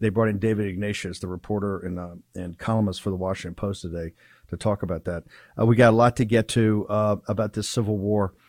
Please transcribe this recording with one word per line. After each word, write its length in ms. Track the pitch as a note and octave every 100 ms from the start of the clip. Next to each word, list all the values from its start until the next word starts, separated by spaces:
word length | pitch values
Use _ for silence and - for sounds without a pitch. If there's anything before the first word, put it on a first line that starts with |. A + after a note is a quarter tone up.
They 100 | A2
brought 180 | G2 A2
in 100 | G2+
David 280 | A2 G#2+ G2+
Ignatius, 540 | F#2 G#2 G2+ F#2 F2+
the 80 | F2+
reporter 500 | F2+ - G#2 G2+ F#2+
and, 200 | F#2 F2+
uh, 180 | F2 F2 -
and 240 | F#2+ F2 E2+
columnist 420 | - A2 G#2 F#2
for 80 | G#2
the 80 | F#2
Washington 380 | F#2 F#2+ F2
Post 260 | F2 G2+ G2
today, 320 | F2 E2+ E2 - _ _ -
to 80 | -
talk 240 | A2 G2+
about 220 | F2+ E2+
that. 200 | F2+ E2+ - - - -
Uh, 60 |
we 120 | A2+ A2+
got 180 | A#2+
a 20 | A2+
lot 200 | A#2+ -
to 100 | A2+
get 220 | A2+ G#2+
to, 380 | A#2+ A2 G#2 G2+
uh, 260 | G#2 G#2+ G#2 -
about 280 | G#2 G#2+
this 120 | G#2+ G#2
Civil 300 | - G#2+ G#2
War. 380 | G2+ G#2 F#2+ -